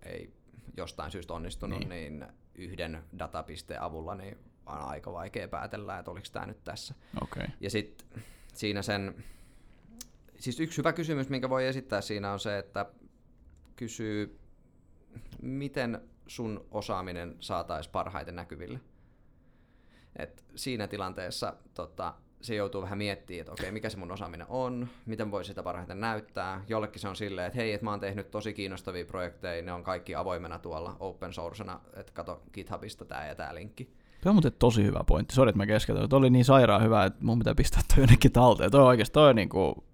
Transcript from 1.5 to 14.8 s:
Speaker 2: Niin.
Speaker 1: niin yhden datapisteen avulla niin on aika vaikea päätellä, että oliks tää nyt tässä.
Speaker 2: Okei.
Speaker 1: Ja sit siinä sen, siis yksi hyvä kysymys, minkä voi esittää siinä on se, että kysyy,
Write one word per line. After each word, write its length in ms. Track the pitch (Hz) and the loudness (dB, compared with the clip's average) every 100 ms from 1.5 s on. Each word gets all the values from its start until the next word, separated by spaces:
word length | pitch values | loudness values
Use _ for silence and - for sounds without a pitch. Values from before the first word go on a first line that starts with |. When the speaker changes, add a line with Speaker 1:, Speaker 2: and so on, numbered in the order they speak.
| - 101 92 | -10 -8 -8
Speaker 2:
Niin. 100 | 95 | -8
Speaker 1:
niin 380 | 87 76 76 65 - _ - | -10 -12 -14 -16 -20 _ -18
yhden 480 | 87 92 82 80 - 90 | -16 -10 -10 -10 -14 -12
datapisteen 640 | 80 80 78 76 - - | -10 -10 -12 -14 -14 -10
avulla 340 | 87 80 80 98 | -10 -10 -12 -12
niin 220 | 95 - - _ - | -14 -18 -20 _ -16
on 120 | 73 | -12
aika 360 | 67 73 87 | -10 -12 -12
vaikea 340 | 87 92 113 85 | -12 -12 -10 -10
päätellä, 520 | 82 - 104 101 95 | -10 -10 -12 -12 -12
että 120 | 87 | -12
oliks 200 | 87 - | -14 -14
tää 140 | - 98 | -12 -12
nyt 180 | 107 | -14
tässä. 320 | - - - - _ - | -14 -14 -16 -18 _ -12
Speaker 2:
Okei. 260 | - - - - | -10 -8 -10 -8
Speaker 1:
Ja 100 | 98 | -6
sit 360 | 104 104 - - 113 - - - | -6 -6 -12 -20 -20 -20 -20 -20
siinä 280 | - 104 101 | -8 -4 -4
sen, 420 | 98 101 98 - - - - - - - - - - _ _ - | -4 -4 -4 -10 -18 -20 -20 -20 -20 -20 -20 -20 -20 _ _ -12
siis 200 | 127 123 | -10 -6
yksi 180 | 160 151 | -6 -2
hyvä 160 | 147 | -2
kysymys, 360 | 165 160 147 131 | -2 -4 -4 -4
minkä 200 | 135 127 | -4 -2
voi 180 | 131 127 | -2 -2
esittää 340 | 135 - 101 | -4 -6 -6
siinä 300 | - 104 101 | -4 -6 -6
on 80 | 98 | -6
se, 180 | 110 101 | -6 -6
että 280 | - 101 101 - - _ _ _ - - - - | -6 -8 -8 -12 -20 _ _ _ -20 -20 -20 -14
kysyy, 640 | 113 - 110 104 104 - - - _ _ | -12 -8 -6 -6 -6 -10 -20 -20 _ _